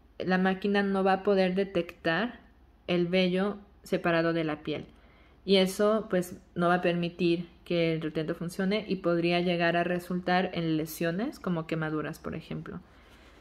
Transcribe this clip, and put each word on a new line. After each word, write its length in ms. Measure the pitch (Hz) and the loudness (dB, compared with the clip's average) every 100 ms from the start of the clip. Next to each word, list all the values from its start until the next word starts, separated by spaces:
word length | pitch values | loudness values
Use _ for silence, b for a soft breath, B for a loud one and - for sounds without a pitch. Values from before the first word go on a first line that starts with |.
| _ - | _ -8
la 180 | 175 185 | -2 2
máquina 460 | 190 190 202 202 | 2 0 0 2
no 200 | 202 196 | 2 2
va 100 | 190 | 2
a 100 | 190 | 2
poder 320 | 202 196 185 185 | 4 4 4 2
detectar 840 | 196 180 170 - 165 165 240 - - _ - _ - | 0 -2 -4 -4 -2 0 -2 -6 -20 _ -20 _ -2
el 200 | 175 175 | 0 2
vello 500 | 185 185 185 202 202 - - | 2 2 2 -2 -4 -14 -16
separado 500 | - 185 175 165 165 | -4 -2 2 2 2
de 100 | 165 | 0
la 200 | 156 151 | -2 -4
piel. 220 | - 147 - b b b b b - | -6 -8 -10 b b b b b 2
Y 120 | 196 | 4
eso, 500 | 185 190 208 220 208 | 4 4 2 2 0
pues, 260 | 180 180 - - - | -2 -2 -10 -12 0
no 120 | 175 | 2
va 80 | 175 | 4
a 60 | |
permitir 680 | 180 175 170 170 175 170 175 - | 2 0 -2 0 0 0 -4 -12
que 300 | - 175 165 | -4 0 2
el 80 | 160 | 0
tratamiento 340 | 156 160 156 170 | -2 -4 -4 -6
funcione 500 | 175 - 190 214 214 | -6 -2 0 0 -2
y 100 | 190 | -2
podría 420 | 170 170 170 175 | 0 2 2 2
llegar 380 | 180 170 170 170 | 2 2 2 2
a 80 | 175 | 0
resultar 680 | 180 - 180 180 180 185 | -2 -4 -4 0 0 0
en 220 | 170 165 156 | -2 -2 -2
lesiones 640 | 160 - 170 175 262 - | -2 -4 -4 -2 -6 -6
como 280 | - 165 160 | -4 -4 -2
quemaduras, 520 | 160 156 156 151 160 | -4 -2 -4 -6 -8
por 160 | 160 156 | -10 -10
ejemplo. 460 | - 156 160 175 B B B B B B | -10 -10 -10 -14 B B B B B B